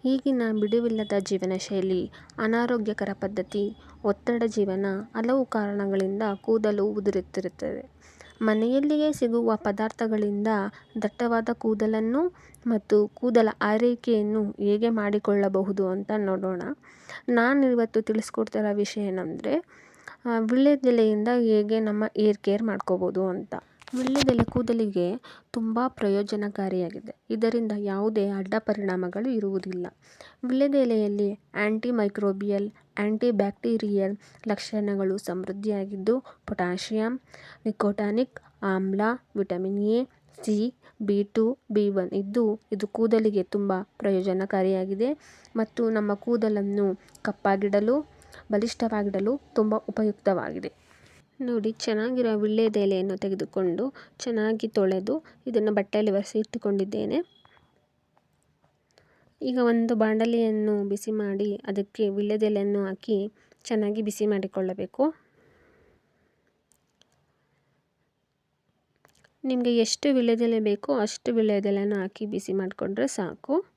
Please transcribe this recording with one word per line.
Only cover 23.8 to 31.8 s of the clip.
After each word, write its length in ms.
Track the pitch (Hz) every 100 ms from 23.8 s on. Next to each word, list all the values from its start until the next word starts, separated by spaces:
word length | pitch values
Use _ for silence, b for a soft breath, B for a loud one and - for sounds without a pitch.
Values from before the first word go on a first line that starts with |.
| -
ವೀಳ್ಯದೆಲೆ 500 | 254 254 277 269 240
ಕೂದಲಿಗೆ 720 | 233 247 233 233 214 190 175 240 B B B
ತುಂಬ 280 | 233 220 226 254
ಪ್ರಯೋಜನಕಾರಿಯಾಗಿದೆ. 1300 | - 202 196 208 208 208 202 190 185 175 - 220 - _
ಇದರಿಂದ 420 | 226 226 233 220 208
ಯಾವುದೇ 540 | 202 196 214 220 196
ಅಡ್ಡ 240 | 196 190 214
ಪರಿಣಾಮಗಳು 680 | - 208 196 185 180 190 247
ಇರುವುದಿಲ್ಲ. 580 | 233 196 190 185 180 175 _ B B B B
ವೀಳ್ಯದೆಲೆಯಲ್ಲಿ 920 | 247 262 285 277 247 220 208 202 202 208 _
ಆಂಟಿಮೈಕ್ರೋಬಿಯಲ್, 1160 | - 208 220